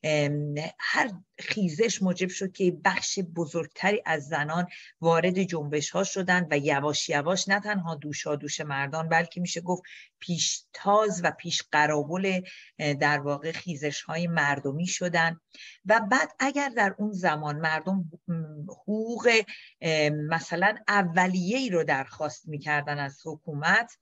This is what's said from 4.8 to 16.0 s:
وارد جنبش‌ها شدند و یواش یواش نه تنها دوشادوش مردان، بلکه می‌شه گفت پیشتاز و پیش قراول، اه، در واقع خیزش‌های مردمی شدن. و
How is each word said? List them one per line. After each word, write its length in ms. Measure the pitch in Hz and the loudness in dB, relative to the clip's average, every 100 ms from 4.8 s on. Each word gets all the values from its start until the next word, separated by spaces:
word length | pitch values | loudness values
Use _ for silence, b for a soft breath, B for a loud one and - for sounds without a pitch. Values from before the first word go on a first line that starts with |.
| B _ | B _
وارد 420 | 165 165 180 185 | 4 4 4 2
جنبش‌ها 640 | 185 170 147 151 147 180 | 0 -2 -2 -2 -2 -2
شدند 420 | 190 196 185 180 165 | -2 -2 2 2 4
و 80 | 147 | 0
یواش 500 | 143 139 147 147 - | 2 2 2 -2 0
یواش 400 | 147 147 185 - | 0 0 0 0
نه 120 | 202 | 0
تنها 340 | 208 202 165 | 0 -4 -4
دوشادوش 680 | 156 147 143 156 147 147 - | -6 -8 -6 -4 -4 -4 -8
مردان، 480 | 151 139 139 156 165 | -4 -4 -2 -4 2
بلکه 320 | 165 170 - | 2 2 -4
می‌شه 200 | 175 - | -4 -4
گفت 220 | 175 180 B B B _ | -4 -4 B B B _
پیشتاز 1000 | - 170 - - _ - 196 208 214 175 | -4 -2 -2 -4 _ -6 2 4 4 0
و 60 | 170 | -2
پیش 320 | 147 175 - - | -2 -6 -6 0
قراول، 680 | 151 151 151 143 180 190 185 180 B B _ | 2 4 2 0 -2 0 0 -4 B B _
اه، 160 | 151 | -2
در 260 | 143 147 147 | 2 2 2
واقع 320 | 143 139 151 | 0 -4 -4
خیزش‌های 760 | 160 180 147 147 147 - 160 175 | -8 -8 -4 -4 -6 -6 -4 0
مردمی 600 | 165 143 139 139 143 180 | 2 2 2 -2 -2 -4
شدن. 540 | - 180 170 165 170 _ B B B 190 | -2 0 2 2 0 _ B B B 2
و 140 | 208 | 4